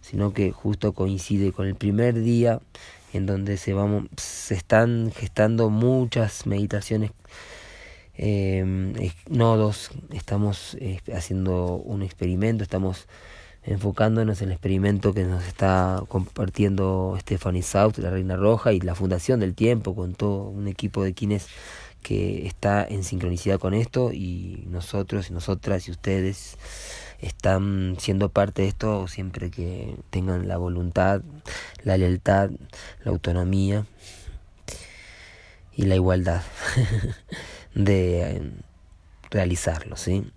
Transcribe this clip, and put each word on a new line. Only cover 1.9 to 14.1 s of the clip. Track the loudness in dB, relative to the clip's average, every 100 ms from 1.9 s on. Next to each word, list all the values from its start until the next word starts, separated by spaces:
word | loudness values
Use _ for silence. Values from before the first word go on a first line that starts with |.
| 4 4 2
día | 2 4 4 2 -4 -20 -20 -20 -8
en | -4 -2
donde | -2 0 -2
se | 0
vamos, | 2 2 2 -2 -10
se | -10 -10 -4
están | -4 4 6 6 4 0
gestando | -2 -8 2 4 6 4
muchas | 4 4 4 2 2 0 -2 -2
meditaciones, | 0 0 -2 -2 -2 -2 -6 -20 -20 -20 -20 -20 -20 -20 -20 -20
em, | -4 0 2 2 2 0 0 -2 -2
es-, | -4 -6 -4
nodos. | 4 6 6 4 0 -8 -14 -12
Estamos, | -12 -4 0 0 -2 -8 -10
eh, | -6 -8 -6
haciendo | -8 -4 -2 0 0 0 -4
un | -4 -6
experimento, | -6 -4 -2 0 2 0
estamos | -2 -2 -2 -4 -10 -20 -20 -20 -20 -16 -6
enfocándonos | -2 -2 2 2